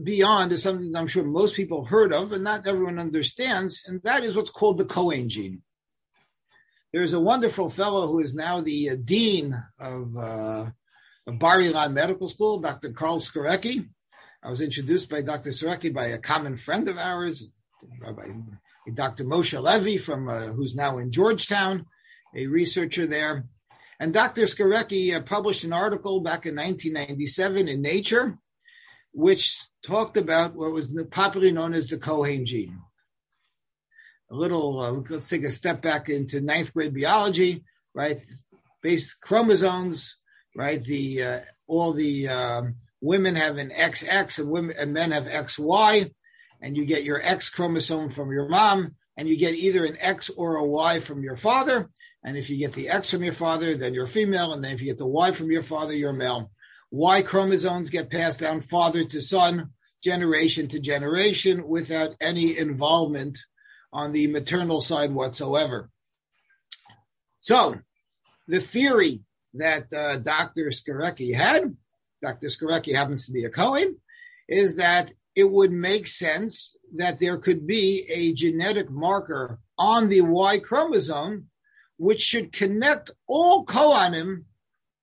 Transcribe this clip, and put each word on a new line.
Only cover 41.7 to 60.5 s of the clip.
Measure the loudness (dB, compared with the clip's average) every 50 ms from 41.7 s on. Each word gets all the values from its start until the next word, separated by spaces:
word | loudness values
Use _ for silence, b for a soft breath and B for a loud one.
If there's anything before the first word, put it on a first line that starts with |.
| 0 0 0 0 0
the, | 0 0 0 0 -2 -2 -2
um, | -2 -2 -2 -2 -2 -2 -4 -4 -6 -8 -14 _ _ _
women | -2 0 2 2 2 2 2
have | 2 0 0 0
an | -4 -6 -6 -2
X | 0 0 0 0 -4 -4
X | 0 0 0 0 -2 -4 -6
and | -4 -2
women, | -2 -2 -2 -4 -4 -4
and | -4 -2 -2
men | 0 0 0
have | 0 -2 -2
X | -4 -4 -6 -6 -6 -8 -4
Y, | -2 2 4 6 6 6 6 6 4 0 -4 _ b b b b b b b b -12
and | -6 -4
you | -2 0
get | 0 0 0 0
your | -2 -2 -2
X | 0 0 0 0 -2 -4
chromosome | -4 -2 -2 -2 0 -2 -2 -2 -2 -4 -4 -6
from | -6 -8 -6 -4 -4
your | -4 -2 0
mom, | 2 4 4 4 4 2 0 -4 -8 _ _ _ _ -8
and | -2 -2
you | 0
get | 2 2 0 0
either | 2 2 2 2 2 2
an | 0 -2 -2
X | -2 -2 -2 -2 -4 -8
or | -6 -4 -4 -2 -2
a | 0 0
Y | 0 0 2 2 2 2 0
from | -2 -6 -8 -10 -8
your | -8 -8
father. | -2 0 2 2 4 4 2 2 0 0 -4 b b b b b b -12
And | -10 -8 -8
if | -6 -6
you | -4
get | -4 -4 -4 -4
the | -6 -4 -2
X | -2 -2 -2 -2
from | -2 -2 -2
your | -4 -4
father, | -2 -2 -2 0 0 0 -2 -2
then | -2 -2 -4 -4
you're | -4 -6
female. | -2 0 0 0 2 2 0 0 -2 -2
And | -4 -6
then | -6 -6
if | -6
you | -6
get | -6 -6
the | -4 -4
Y | -2 2 2 2 2 2
from | 0 -2 -2
your | 0 -2 -2
father, | -4 -6 -6 -4 -4 -4
you're | -4 -4 -4 -4
male. | -2 -2 -2 -2 -4 -6 -10 b b b b b b b b
Y | -2 2 4 6 6 6
chromosomes | 4 2 2 2 4 4 2 2 2 0 -2 -2 -4 -4
get | -4 -6 -4 -4
passed | -4 -2 -2 -2 -2 -2
down | -2 -2 -2 -4 -4
father | -2 0 2 2 2 2 0 -2
to | -2 -4 -8
son, | -4 0 2 4 4 4 4 0 -4 -8 -12 _ _ _ _ _ -2
generation | -2 0 2 2 2 2 4 4 2